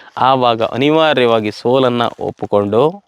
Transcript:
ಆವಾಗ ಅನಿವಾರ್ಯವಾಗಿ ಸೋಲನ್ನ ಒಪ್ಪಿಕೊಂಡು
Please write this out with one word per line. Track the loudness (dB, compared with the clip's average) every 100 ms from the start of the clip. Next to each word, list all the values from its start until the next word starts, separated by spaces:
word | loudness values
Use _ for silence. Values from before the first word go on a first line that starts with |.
| -16 -2
ಆವಾಗ | 0 2 2 0
ಅನಿವಾರ್ಯವಾಗಿ | -2 -2 0 2 2 2 2 2 -2
ಸೋಲನ್ನ | -4 -2 0 0 0 -4 -4
ಒಪ್ಪಿಕೊಂಡು | -10 -8 -2 -2 0 0 0 -2